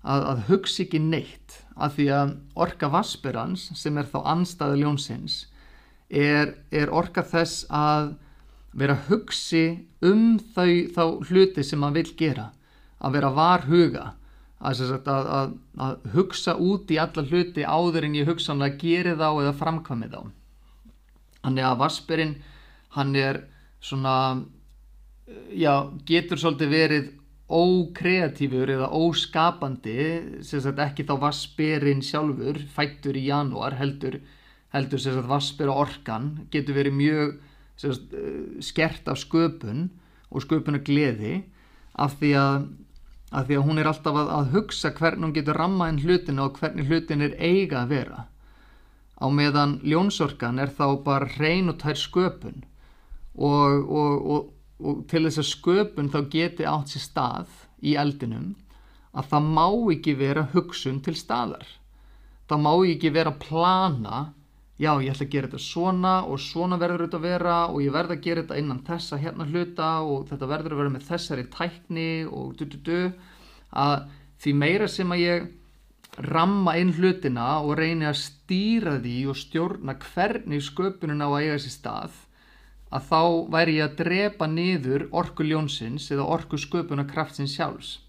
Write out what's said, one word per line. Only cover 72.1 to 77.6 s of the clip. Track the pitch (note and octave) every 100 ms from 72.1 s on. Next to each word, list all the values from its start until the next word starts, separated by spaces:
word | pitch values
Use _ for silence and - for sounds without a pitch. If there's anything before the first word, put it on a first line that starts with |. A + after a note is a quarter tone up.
| D#3+ D#3+
og | - C3+ B2+
du, | D3
du, | C#3+
du, | C#3+ E3+ F3+ F3+ - - - - -
að | - D3 C#3+ C#3+ - - _
því | D3+ C#3+
meira | C#3+ F#3+ G#3
sem | G3+ F#3 F3
að |
ég | F3 F3 F3 - _ _ _ _ - - C3
ramma | D3 F3 G3+ F3+ E3
inn | F3+ D#3+
hlutina | F#3 F#3 C#3 A#2+ A#2+ D3+